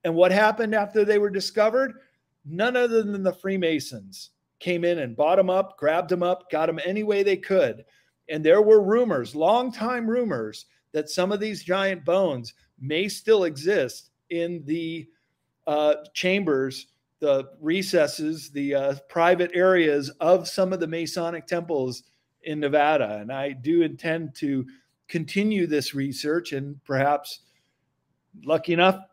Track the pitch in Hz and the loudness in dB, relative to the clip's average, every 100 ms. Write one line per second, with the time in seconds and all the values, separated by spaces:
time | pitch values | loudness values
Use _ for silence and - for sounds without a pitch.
0 | 175 165 180 190 214 220 220 214 202 214 | -2 4 4 6 2 2 -2 0 0 0
1 | 208 208 208 196 185 220 214 240 269 - | 2 4 2 -2 -4 0 2 2 -2 -6
2 | _ _ _ _ 143 170 233 247 240 226 | _ _ _ _ -14 -4 -2 0 2 0
3 | 208 202 190 180 196 196 170 156 - 117 | 0 -2 -2 -2 -4 0 0 -2 -6 -14
4 | 98 95 - _ _ _ 180 175 175 170 | -18 -20 -20 _ _ _ -4 -2 0 -2
5 | 127 113 151 190 185 185 190 - 147 165 | -4 0 2 4 4 0 -2 -2 0 0
6 | 170 180 175 180 - 151 160 160 165 208 | 0 -2 0 -2 -4 -2 -2 -2 -4 -4
7 | 214 202 202 185 - 190 131 110 - _ | -2 0 2 0 0 2 2 -2 -16 _
8 | _ _ - 156 151 190 214 220 196 226 | _ _ -8 -2 4 6 8 8 8 2
9 | 240 147 110 139 165 233 254 - 220 247 | 2 0 -4 0 2 2 0 -6 -4 -4
10 | 226 240 233 131 110 - - _ _ 151 | -2 -2 -2 -4 -6 -10 -20 _ _ -6
11 | 151 - 185 202 214 196 170 185 196 180 | -4 -2 -2 -2 -4 -8 -4 -2 0 -2
12 | 143 185 185 131 113 _ _ _ 131 156 | 0 2 2 -2 -10 _ _ _ -6 -4
13 | 202 - - 220 175 139 160 202 127 - | -4 -6 2 2 2 -2 0 0 0 -6
14 | _ _ _ 170 170 175 139 165 165 165 | _ _ _ -6 -6 -8 -6 -6 -6 -10
15 | - _ _ _ _ _ - 151 151 151 | -14 _ _ _ _ _ -4 0 2 0
16 | - - 180 196 180 139 135 131 - _ | -4 -4 0 0 0 0 -2 -6 -18 _
17 | _ _ 147 135 135 - 156 185 190 175 | _ _ 0 0 -2 -8 -2 -2 2 2
18 | 147 - 156 160 131 143 143 139 139 139 | 2 0 -6 -6 -10 -6 -2 0 -2 -4
19 | - 170 170 180 175 180 185 185 160 147 | -6 2 2 4 0 2 4 4 2 0
20 | 139 - 165 185 170 - 185 185 160 165 | -4 -2 2 2 2 -2 -2 -2 -4 -6
21 | 156 185 170 170 - 170 165 151 127 123 | -6 -6 -6 -8 -6 -6 -4 -4 -4 -8
22 | _ _ _ _ 160 151 143 147 147 156 | _ _ _ _ -10 -4 0 2 4 2
23 | 110 104 104 135 143 131 127 170 160 139 | 0 -6 -8 -8 -8 -6 0 2 0 -2
24 | 170 165 156 - 147 135 127 - _ _ | -6 -4 -6 -8 -4 -4 -6 -14 _ _
25 | _ 170 156 196 214 208 170 147 131 139 | _ -8 -4 -2 0 0 0 -2 -4 -6
26 | 139 - 147 165 170 139 139 143 - 131 | -6 -6 -4 -4 -4 -8 -8 -14 -4 0
27 | 139 147 - - _ _ _ _ _ _ | 2 0 -4 -18 _ _ _ _ _ _
28 | _ _ _ - 135 156 - 170 185 190 | _ _ _ -14 -2 -2 0 4 4 2
29 | - | -10